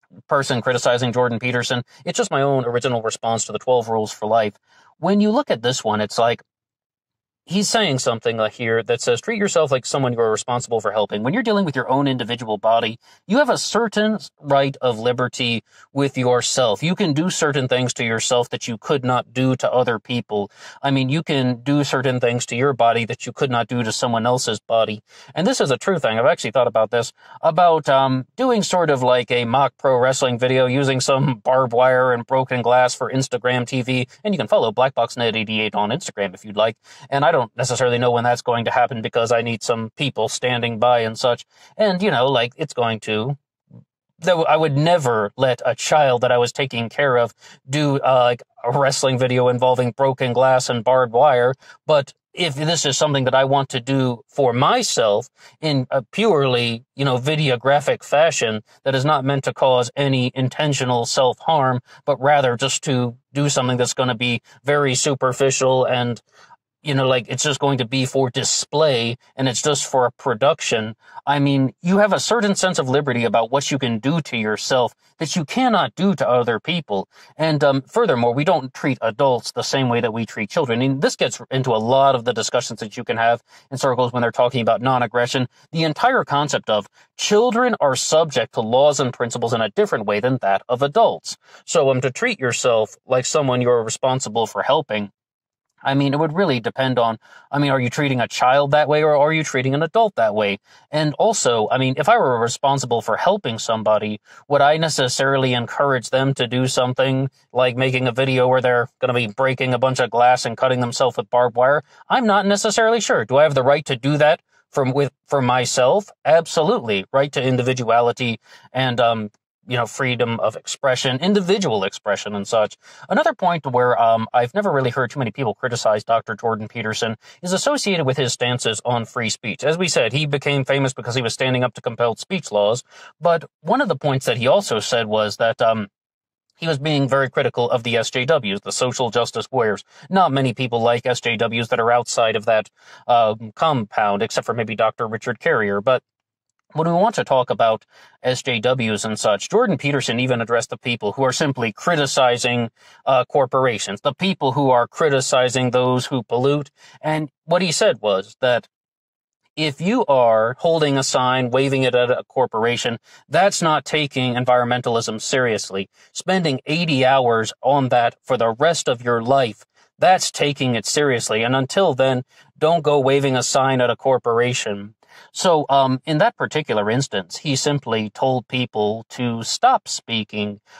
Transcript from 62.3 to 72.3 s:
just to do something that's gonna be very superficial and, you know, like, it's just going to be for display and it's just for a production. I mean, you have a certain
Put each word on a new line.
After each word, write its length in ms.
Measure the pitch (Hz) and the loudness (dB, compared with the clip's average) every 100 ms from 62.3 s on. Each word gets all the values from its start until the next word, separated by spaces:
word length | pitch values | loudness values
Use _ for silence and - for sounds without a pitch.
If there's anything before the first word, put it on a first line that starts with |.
| 147 131 120 | 4 2 0
just 260 | 135 - | -2 -4
to 340 | 156 127 120 120 _ | -2 -2 -2 -6 _
do 160 | 139 143 | -4 -2
something 280 | 139 127 123 | 0 0 0
that's 180 | 120 - | -2 -2
gonna 180 | 123 | -2
be 300 | 117 123 117 - - | -2 -2 -4 -8 -8
very 300 | 139 147 139 | -2 0 0
superficial 920 | 127 151 135 131 123 135 - 131 131 120 | 0 -2 0 -2 0 0 2 2 2 2
and, 360 | 123 120 113 _ _ - _ _ _ 151 | 0 -2 -6 _ _ -20 _ _ _ -4
you 80 | |
know, 140 | 135 131 | 0 0
like, 200 | 127 104 | 0 -2
it's 140 | 127 | -4
just 180 | 151 135 | -4 0
going 160 | 143 131 | 0 0
to 80 | 117 | -2
be 200 | 131 131 | -2 -2
for 240 | 135 131 | -2 -2
display 840 | 131 107 - - 147 156 123 117 117 _ - | -2 -2 -2 -2 0 2 2 -2 -6 _ -6
and 100 | 131 | -4
it's 140 | 110 | -2
just 280 | 156 143 - | -2 -2 -2
for 160 | 135 120 | 0 0
a 60 | |
production. 840 | - 135 110 139 160 - 117 107 - _ - - | -2 -6 0 0 0 -2 -4 -4 -10 _ -10 -4
I 140 | 143 | 0
mean, 340 | 139 139 135 - | 2 2 0 -2
you 180 | 175 196 | 0 2
have 120 | 208 | 2
a 80 | 151 | 2
certain 360 | - | 0